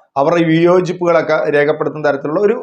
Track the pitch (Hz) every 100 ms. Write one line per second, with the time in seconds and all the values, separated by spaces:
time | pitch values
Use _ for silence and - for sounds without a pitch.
0 | _ 139 147 175 170 160 170 185 170 180
1 | 175 165 151 156 156 147 147 151 147 147
2 | 147 139 147 170 220 247